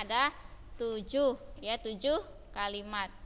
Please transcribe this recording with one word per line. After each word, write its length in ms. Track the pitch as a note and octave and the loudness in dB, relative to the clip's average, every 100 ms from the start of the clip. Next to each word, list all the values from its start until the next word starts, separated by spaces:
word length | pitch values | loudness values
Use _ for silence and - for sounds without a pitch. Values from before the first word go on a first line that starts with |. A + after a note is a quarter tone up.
Ada 320 | G#3 A#3 C#4+ - - - - - | 2 4 4 2 -12 -14 -10 -4
tujuh, 560 | A#3 A3 F#3+ C4+ C#4 C4+ - - | -2 -2 0 4 4 2 -6 -6
ya, 160 | G#3 A#3 | -2 -2
tujuh 400 | A3 G#3 C#4 D#4+ G4 - - | -2 0 4 4 2 -12 -8
kalimat. 640 | G#3 G3+ G3+ G#3 G#3 F#3+ - | -2 -2 -2 -2 -2 -2 -6